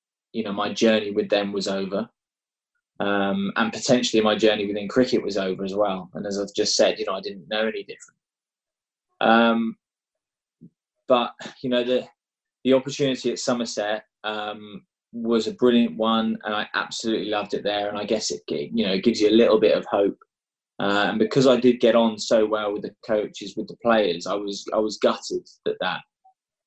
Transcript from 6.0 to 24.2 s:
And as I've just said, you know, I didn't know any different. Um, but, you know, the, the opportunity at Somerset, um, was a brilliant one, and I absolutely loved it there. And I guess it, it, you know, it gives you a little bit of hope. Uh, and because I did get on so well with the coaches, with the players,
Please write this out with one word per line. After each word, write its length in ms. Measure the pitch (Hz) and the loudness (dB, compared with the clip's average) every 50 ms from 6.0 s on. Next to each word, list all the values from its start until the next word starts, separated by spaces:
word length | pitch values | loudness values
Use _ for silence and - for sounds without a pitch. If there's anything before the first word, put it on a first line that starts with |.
| 87 - - | -8 -10 -12
And 120 | 95 101 | -10 -6
as 140 | 101 98 101 | -4 -4 -4
I've 140 | 101 - - | -4 -2 -2
just 200 | 107 104 - - | -2 0 0 2
said, 220 | - 107 92 87 - | 4 2 2 2 0
you 60 | 107 | -4
know, 80 | 101 | -4
I 80 | 95 98 | -4 -6
didn't 260 | 95 101 101 95 78 | -8 -10 -12 -14 -10
know 220 | - 107 107 113 110 | -6 -4 -2 -2 -2
any 140 | 107 101 | -4 -6
different. 360 | 98 - - - - - _ _ _ _ _ _ _ _ _ _ _ _ _ _ _ _ _ _ _ _ _ _ | -10 -12 -16 -18 -20 -20 _ _ _ _ _ _ _ _ _ _ _ _ _ _ _ _ _ _ _ _ _ _
Um, 560 | 110 110 113 113 117 117 113 113 113 113 110 - _ _ _ _ _ _ _ _ _ _ _ _ _ _ _ _ 165 - _ _ _ _ _ _ _ | 4 4 6 6 6 4 2 0 -2 -4 -6 -10 _ _ _ _ _ _ _ _ _ _ _ _ _ _ _ _ -20 -20 _ _ _ _ _ _ _
but, 280 | - 127 120 117 - - - - - - - | 2 2 2 2 -2 -6 -12 -16 -18 -14 -10
you 60 | 143 127 | -4 0
know, 160 | 123 123 123 | 0 0 2
the, 220 | 123 127 117 - - _ _ _ _ _ _ _ _ _ _ - | 2 0 0 -2 -6 _ _ _ _ _ _ _ _ _ _ 2
the 80 | 127 | 4
opportunity 580 | 131 127 - 139 139 - 143 131 127 - - 120 | 4 4 2 -2 -4 -2 -2 -2 -2 -2 -2 -4
at 80 | - - | -4 -2
Somerset, 680 | - 131 123 120 117 117 - 110 104 107 110 107 - _ _ _ - | -2 -2 -2 -2 -4 -4 -4 -2 -2 0 -2 -4 -6 _ _ _ -8
um, 640 | 107 107 104 107 104 107 107 104 104 101 95 - _ _ _ _ _ | -8 -6 -6 -8 -8 -10 -12 -14 -18 -18 -18 -20 _ _ _ _ _
was 340 | 117 117 113 113 117 110 107 | -12 -6 -2 0 0 0 0
a 60 | 110 | -2
brilliant 460 | 101 - 123 123 120 117 117 113 - 113 | -2 2 4 6 6 6 4 2 0 -2
one, 400 | 110 113 113 113 110 113 110 - - | 0 2 2 2 0 0 -4 -4 -4
and 100 | 107 104 | -4 -4
I 140 | 104 - - | -4 -4 -4
absolutely 560 | - 101 - - - - 120 113 110 82 95 107 | -4 -4 -4 -4 -8 -6 -4 -2 -2 -2 -2 -2
loved 240 | 104 104 101 - | -4 -4 -4 -4
it 120 | 104 - - | -6 -4 -2
there. 260 | 104 104 104 104 104 | -2 -2 -2 -4 -4
And 80 | 104 104 | -4 -6
I 60 | 107 | -4
guess 260 | 101 110 107 - - | -2 -2 -2 -2 -6
it, 100 | - - - - | -8 -8 -8 -6
it, 220 | 76 73 73 - | -6 -6 -6 -4
you 140 | 117 117 104 | -2 -2 0
know, 80 | 92 98 | 0 0
it 100 | 98 - | 2 2
gives 160 | 117 110 107 | 2 2 4
you 80 | 104 104 | 4 4
a 20 | |
little 300 | 110 117 117 85 110 107 | 6 6 6 6 6 4
bit 160 | 107 - 73 | 4 4 4
of 80 | 92 - - | 2 0 0
hope. 260 | 110 101 101 92 - - _ _ _ _ _ _ _ _ _ _ _ - | 0 2 2 2 0 -4 _ _ _ _ _ _ _ _ _ _ _ -4
Uh, 280 | 98 101 101 104 101 90 | -2 0 2 2 0 0
and 80 | 107 110 | 2 0
because 280 | 110 - - 139 127 | 0 2 2 4 4
I 140 | 135 123 117 | 6 4 6
did 200 | 123 127 120 - | 4 4 4 4
get 160 | 120 113 113 | 4 4 4
on 220 | 117 113 113 107 104 | 4 2 2 0 -4
so 280 | - - 123 110 107 | -2 0 2 2 2
well 260 | 104 107 107 107 104 | 2 0 -2 -2 -4
with 100 | 104 104 | -4 -6
the 120 | 98 98 - _ - | -8 -10 -14 _ -4
coaches, 480 | - 107 107 98 - - - 104 92 - 107 | -2 -2 -2 -2 -4 -8 -12 -14 -10 -10 -10
with 100 | 95 - | -10 -10
the 80 | 85 - | -12 -2
players, 440 | - 117 113 110 104 87 82 87 | 0 2 2 4 2 2 -2 -4